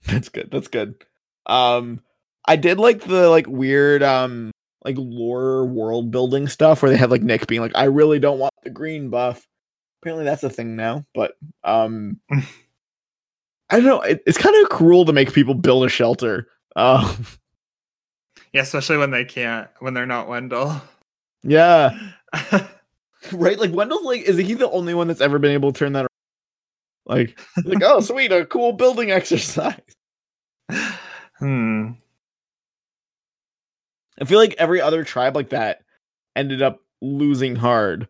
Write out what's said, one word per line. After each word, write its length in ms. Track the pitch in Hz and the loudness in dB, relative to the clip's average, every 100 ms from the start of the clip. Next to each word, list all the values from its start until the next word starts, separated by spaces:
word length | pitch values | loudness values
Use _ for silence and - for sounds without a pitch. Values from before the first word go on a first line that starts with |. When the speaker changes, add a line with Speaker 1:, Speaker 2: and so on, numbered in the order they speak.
| - | -4
Speaker 1:
That's 240 | 185 - | -4 -4
good. 200 | - - | -12 -8
That's 160 | 135 - | -10 -6
good. 360 | 120 107 113 _ _ _ _ - | -6 -8 -10 _ _ _ _ -4
Um, 560 | 123 123 123 120 113 _ _ _ _ - | 0 2 0 -4 -14 _ _ _ _ 0
I 100 | 160 | 2
did 240 | 165 190 | 2 2
like 220 | 226 226 | 2 2
the, 280 | 202 185 175 | 0 2 6
like, 180 | 165 - | 4 2
weird, 560 | 131 135 139 143 143 | -4 0 2 2 2
um, 480 | 139 131 127 120 110 - _ _ | 2 2 -2 -6 -14 -16 _ _
like, 120 | - 135 | -10 -8
lore 680 | 131 120 117 123 131 131 127 | -8 -8 -6 -4 -2 -2 -2
world 460 | 123 110 117 120 | -4 -4 -4 -4
building 360 | 120 127 135 143 | -2 0 -2 -4
stuff 340 | - - 127 | 2 4 4
where 80 | 139 | 4
they 60 | 127 | 4
had, 120 | 123 | 4
like, 120 | 123 | 2
Nick 240 | 107 110 - | 0 -2 -2
being 140 | 113 | -6
like, 140 | 117 - | -4 0
"I 100 | 135 | 2
really 340 | 139 156 147 | 4 4 4
don't 180 | 143 143 | 0 0
want 140 | 135 - | -4 -6
the 60 | - | -18
green 400 | 123 156 156 135 | -12 -12 -10 -6
buff." 340 | 117 123 120 _ _ _ _ _ _ | -4 -4 -6 _ _ _ _ _ _
Apparently 240 | 170 160 151 | -12 -8 -4
that's 180 | 147 | -4
a 60 | 139 | -6
thing 260 | - 117 113 | -8 -10 -6
now, 280 | 113 143 147 - | -6 -6 -10 -6
but, 200 | 107 - 147 - | -6 -6 -20 -12
um, 560 | - 110 110 113 104 98 _ | -2 0 0 -4 -10 -12 _
Speaker 2:
<laughs> 60 | |
Speaker 1:
I 1500 | 143 135 - _ _ _ _ _ _ _ _ _ _ _ 208 | -4 -4 -14 _ _ _ _ _ _ _ _ _ _ _ 2
don't 80 | 254 | 4
know. 160 | 262 | 2
It, 200 | 101 143 - | 0 -2 0
it's 100 | - | 2
kinda 300 | 370 427 403 | 4 6 4
cruel 360 | - 165 175 170 | 4 6 6 6
to 80 | |
make 200 | 147 135 | 4 2
people 220 | - 131 131 | 2 2 2
build 300 | 92 131 127 | 2 2 2
a 40 | |
shelter. 580 | - 117 123 120 104 117 _ _ - | 0 0 0 -4 -6 -8 _ _ 0
Um, 500 | 117 - 104 87 117 - _ _ _ _ _ _ _ _ _ _ _ | 4 4 4 -4 -12 -18 _ _ _ _ _ _ _ _ _ _ _
Speaker 2:
Yeah, 80 | 139 | -4
especially 340 | 135 147 131 151 | -4 -4 -2 -2
when 140 | 139 | 0
they 140 | 123 127 | -2 -6
can't, 440 | - 120 117 104 _ | -8 -8 -8 -12 _
when 140 | 131 | -10
they're 120 | 127 123 | -8 -6
not 220 | 120 - | -8 -8
Wendell. 540 | 120 127 123 139 151 - _ _ _ _ _ | -10 -8 -6 -6 -6 -12 _ _ _ _ _
Speaker 1:
Yeah. 540 | - 151 170 170 139 113 - - _ | 0 4 6 6 4 -2 -16 -20 _
Speaker 2:
<laughs> 340 | 160 143 196 - _ _ _ _ _ - | -12 -2 -2 -2 _ _ _ _ _ -14
Speaker 1:
Right? 260 | 185 170 208 | -2 0 0
Like, 140 | 214 | -2
Wendell's 320 | 170 214 320 | -2 -4 -4
like, 180 | 320 247 | -4 -4
is 160 | - 180 | 0 0
he 160 | 185 | 0
the 160 | 233 254 | -2 -2
only 240 | 185 175 | -2 -4
one 140 | 170 170 | -4 -4
that's 120 | 165 | -2
ever 180 | 143 143 | -2 2
been 140 | 143 | 0
able 200 | 143 139 | 0 -2
to 60 | 131 | -2
turn 140 | 143 | -4
that 80 | 139 | -4
around? 80 | 131 _ _ _ _ _ _ _ _ _ _ | -6 _ _ _ _ _ _ _ _ _ _
Like, 320 | 127 117 - - - 170 | -2 -2 -6 -10 -6 -2
like, 140 | 196 | 2
Speaker 2:
<laughs> 40 | |
Speaker 1:
"Oh, 160 | 185 285 | 4 4
sweet, 320 | 214 254 254 | 2 -2 0
a 140 | 185 170 | 0 0
cool 280 | 240 240 | -2 -2
building 360 | 220 254 247 226 | 2 0 2 0
<laughs> 0 | |
exercise." 680 | 190 180 170 - - - - _ _ _ _ _ _ _ _ _ - - - - - - _ | -2 0 -4 -4 -4 -6 -8 _ _ _ _ _ _ _ _ _ -8 -8 -12 -16 -20 -20 _
Speaker 2:
Hmm. 520 | 139 131 113 110 110 120 _ _ _ _ _ _ _ _ _ _ _ _ _ _ _ _ _ _ _ _ _ _ | -4 -2 -2 -4 -6 -12 _ _ _ _ _ _ _ _ _ _ _ _ _ _ _ _ _ _ _ _ _ _
Speaker 1:
I 40 | 135 | 0
feel 120 | 196 | 4
like 160 | 220 - | 4 2
every 200 | 160 180 | 0 2
other 240 | 147 160 | 0 -2
tribe 320 | 151 - 127 139 | -4 -2 -2 -2
like 140 | 139 | -4
that 320 | 135 110 - _ _ _ _ _ - | -4 -4 -6 _ _ _ _ _ -6
ended 260 | 139 135 | -6 -2
up 200 | 135 - _ _ | -2 -2 _ _
losing 540 | 131 139 147 139 131 120 | -10 -2 0 0 -2 -2
hard. 520 | 120 117 104 85 - | 0 2 0 -4 -10